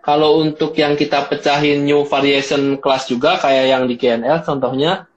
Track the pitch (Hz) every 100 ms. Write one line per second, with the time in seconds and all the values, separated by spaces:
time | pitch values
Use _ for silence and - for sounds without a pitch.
0 | - 147 156 156 156 151 151 - 147 147
1 | 147 143 143 147 - 143 147 143 143 147
2 | 143 143 139 139 135 143 139 139 139 131
3 | - 120 147 180 139 135 131 131 127 120
4 | 123 117 120 165 165 143 127 131 156 190
5 | -